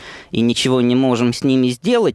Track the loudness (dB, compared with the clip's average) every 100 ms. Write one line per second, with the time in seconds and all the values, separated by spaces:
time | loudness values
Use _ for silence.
0 | -20 -20 -8 -2 0 0 0 2 2 2
1 | 2 2 0 0 0 2 0 -2 -2 0
2 | 0